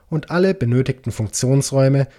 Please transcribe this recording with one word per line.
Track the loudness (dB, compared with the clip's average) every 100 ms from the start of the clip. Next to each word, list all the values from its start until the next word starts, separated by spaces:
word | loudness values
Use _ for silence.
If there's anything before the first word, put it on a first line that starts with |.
| _
und | -8 -4
alle | 0 0 0
benötigten | 0 0 0 -4 -6
Funktionsräume | -6 -6 -4 0 2 2 2 2 2 0